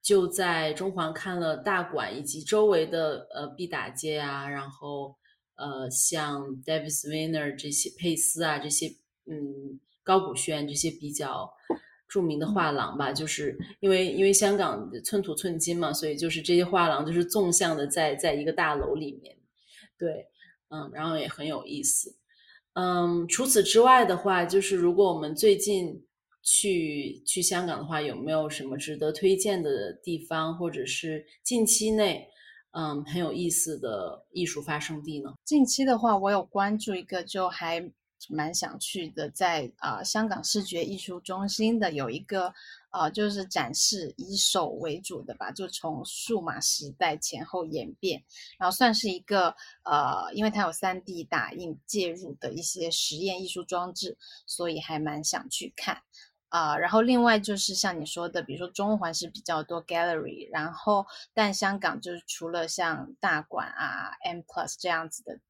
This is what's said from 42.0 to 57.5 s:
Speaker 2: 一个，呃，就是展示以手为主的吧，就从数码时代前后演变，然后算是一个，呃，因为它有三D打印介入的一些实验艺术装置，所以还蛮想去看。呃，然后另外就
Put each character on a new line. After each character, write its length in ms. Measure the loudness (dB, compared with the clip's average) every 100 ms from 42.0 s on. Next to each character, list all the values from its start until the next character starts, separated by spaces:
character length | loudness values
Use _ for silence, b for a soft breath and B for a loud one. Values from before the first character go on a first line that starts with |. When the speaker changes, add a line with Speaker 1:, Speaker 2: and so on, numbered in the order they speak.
| -4
Speaker 2:
一 100 | -6
个， 340 | -4 -2 -2 B B B B
呃， 180 | -2 0
就 180 | 2 0
是 160 | -2 -4
展 280 | -2 -2
示 400 | 0 0 0 -6 -10
以 180 | -6 0
手 340 | 2 2 0
为 280 | -2 -6 -6
主 220 | -8 -10
的 120 | -12 -10
吧， 160 | -8
就 160 | -8 -8
从 340 | -6 -6 -6 -8
数 360 | -8 -2 -2
码 180 | -2 -2
时 320 | 0 0 -4
代 240 | -2 0 0
前 300 | -4 -6 -6
后 200 | -6 -4
演 280 | -4 -6 -4
变， 240 | -4 -4 _ B B B
然 120 | 0
后 60 | 4
算 180 | 4
是 160 | 4 0
一 100 | -4
个， 360 | 0 2 2 0 B B
呃， 500 | 0 2 2 0 -4
因 100 | 0
为 60 | 0
它 120 | 2
有 80 | 0
三 300 | 0 -2 -2
D 200 | -8 -12
打 300 | -4 -2 -2
印 240 | -6 -10 -10 -4
介 240 | -2 -2
入 220 | -4 -10 -10
的 160 | -8
一 80 | -6
些 300 | -6 -4 -2
实 240 | 0 -2 -2
验 240 | -4 -4
艺 60 | -6
术 160 | -8
装 300 | -4 -4 -4
置， 240 | -6 -8 -10 B B -10
所 240 | -6 -4
以 100 | -4
还 180 | -4 -4
蛮 240 | -2 -2
想 260 | -4 -4 -6
去 240 | -8 -8 -8
看。 240 | -6 -6 _ B B _ _
呃， 280 | 0 0 0
然 100 | 4
后 120 | 4
另 200 | 6 6
外 160 | 6 6
就 160 | 2